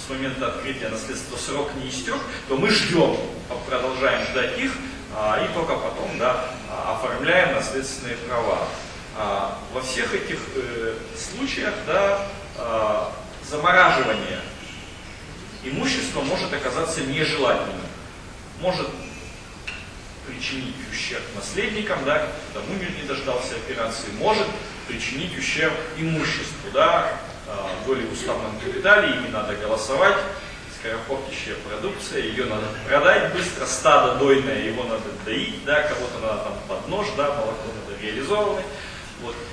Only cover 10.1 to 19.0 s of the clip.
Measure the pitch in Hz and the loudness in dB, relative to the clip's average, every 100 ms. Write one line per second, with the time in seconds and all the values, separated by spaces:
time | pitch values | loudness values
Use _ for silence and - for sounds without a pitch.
10.1 | 139 - 165 - 135 123 117 113 113 - | 0 -2 -6 -6 -4 -4 -2 -4 -4 -8
11.1 | - - 208 269 - - - - 185 196 | -10 -8 -4 -4 -2 -2 -2 2 4 4
12.1 | 202 202 - - - 117 113 107 104 - | 4 -2 -8 -10 -6 -2 2 2 2 0
13.1 | - - - - 147 170 180 180 135 131 | -6 -12 -12 -6 2 6 10 10 8 2
14.1 | 104 98 - - - - - - - - | 0 -2 -6 -8 -12 -12 -14 -14 -14 -14
15.1 | - - - - - 131 151 - - - | -14 -14 -14 -14 -10 -6 -2 0 0 0
16.1 | - 135 139 143 143 127 156 165 156 135 | 0 0 0 0 -2 0 0 0 0 0
17.1 | 147 151 151 123 - - 95 - - - | 0 2 4 4 4 0 -4 -8 -10 -12
18.1 | - - - - - 180 160 - - | -14 -14 -14 -14 -2 0 0 -2 -6